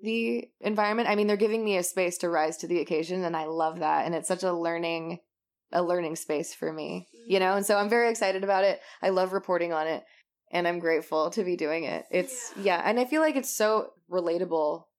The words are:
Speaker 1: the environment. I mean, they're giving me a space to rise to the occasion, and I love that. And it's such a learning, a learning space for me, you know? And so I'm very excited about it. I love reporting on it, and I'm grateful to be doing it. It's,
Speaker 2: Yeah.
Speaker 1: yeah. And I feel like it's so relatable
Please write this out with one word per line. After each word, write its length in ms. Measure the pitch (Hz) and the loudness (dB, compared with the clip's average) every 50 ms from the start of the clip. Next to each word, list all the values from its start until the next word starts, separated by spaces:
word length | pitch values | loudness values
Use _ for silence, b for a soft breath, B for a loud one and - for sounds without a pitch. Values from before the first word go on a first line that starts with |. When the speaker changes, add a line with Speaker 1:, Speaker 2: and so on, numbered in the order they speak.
| 196 | -6
Speaker 1:
the 460 | 214 226 233 226 233 240 240 - - _ _ | -4 -2 -2 0 0 -2 -4 -6 -8 _ _
environment. 480 | - 208 214 208 208 208 214 226 240 - | -4 -2 0 2 2 2 2 0 2 2
I 60 | 208 | 2
mean, 120 | 208 208 208 | 2 2 2
they're 80 | 208 | 2
giving 280 | 196 220 214 214 226 220 | 2 2 2 2 0 0
me 120 | 214 202 | 0 0
a 60 | 180 180 | 0 0
space 360 | - - 190 185 175 175 - | 0 0 0 0 0 0 -2
to 100 | - 175 | -2 0
rise 280 | 170 160 156 160 160 - | 2 2 0 0 -2 -4
to 80 | - | -4
the 140 | 170 175 175 | -2 0 0
occasion, 440 | 143 - 175 156 165 160 180 185 185 | 0 0 0 -2 -2 -2 -4 -4 -2
and 120 | 170 170 | -2 -2
I 80 | 160 156 | -4 -4
love 320 | 156 160 165 160 160 165 175 | -4 -2 -2 -2 -2 -2 -2
that. 260 | 160 151 156 151 127 | 0 2 2 2 2
And 80 | - 170 | 0 -2
it's 140 | 160 165 - | -2 -2 -2
such 140 | 185 180 185 | -2 -2 0
a 100 | 185 175 | -2 -2
learning, 680 | 170 170 170 170 170 170 170 165 165 165 165 170 170 - _ _ _ _ _ _ _ _ _ - | 0 -2 -2 -2 -2 -2 -2 -4 -4 -6 -8 -10 -10 -12 _ _ _ _ _ _ _ _ _ -2
a 100 | 170 180 | 0 0
learning 340 | 170 180 180 170 156 160 | 2 0 0 -2 -2 -6
space 360 | 165 - - 156 147 170 - - | -6 -4 -4 -2 -2 -4 -6 -8
for 200 | - - 160 156 | -8 -6 -6 -6
me, 360 | 160 151 151 165 185 180 - - - - | -6 -8 -8 -10 -10 -12 -14 -20 -20 -4
you 120 | 233 185 190 | 0 2 2
know? 160 | 185 185 196 | 4 4 2
And 100 | 202 202 | 2 2
so 120 | - 214 202 | 2 2 2
I'm 100 | 208 208 | 4 4
very 220 | 226 240 240 233 | 4 4 4 4
excited 320 | 226 226 208 190 190 190 196 | 2 2 0 0 0 0 2
about 200 | 196 196 190 196 | 2 4 4 4
it. 160 | 196 180 - B B B B | 4 2 0 B B B B
I 100 | - 185 | 0 2
love 220 | 190 185 185 185 185 | 2 2 2 2 0
reporting 400 | 196 190 - 180 175 170 170 170 | -2 0 0 0 0 0 0 0
on 140 | 156 156 | 0 0
it, 160 | 160 160 - - b b b b _ _ _ _ _ | -2 -2 -4 -6 b b b b _ _ _ _ _
and 160 | - 175 175 | -2 0 0
I'm 120 | 170 175 175 | 0 0 0
grateful 500 | 170 165 165 151 160 - 156 156 156 175 | 2 2 2 2 0 0 0 0 0 0
to 140 | 170 226 196 | 0 -2 -2
be 120 | 180 175 | -2 -2
doing 280 | 170 160 147 156 165 160 | -2 -2 -2 -2 -2 -4
it. 200 | 120 85 82 - - | -4 -6 -6 -6 -2
It's, 420 | - 185 175 175 - - - - - | -2 -2 -2 -2 -6 -10 -12 -12 -12
Speaker 2:
Yeah. 60 | 196 196 | -2 0
Speaker 1:
yeah. 180 | 196 180 170 - | 2 2 2 2
And 140 | 190 220 247 | 2 2 2
I 60 | 254 | 0
feel 180 | 247 294 311 320 | 0 2 2 2
like 140 | 311 277 | 2 2
it's 200 | 269 254 - - | 0 -2 -4 -2
so 360 | - 214 214 220 220 - - - _ _ _ | 0 2 2 2 2 0 -4 -10 _ _ _
relatable 760 | 175 185 175 170 170 170 185 170 165 160 156 151 156 170 165 _ _ | -4 -2 0 0 0 -2 -2 -2 0 0 0 0 -2 -4 -10 _ _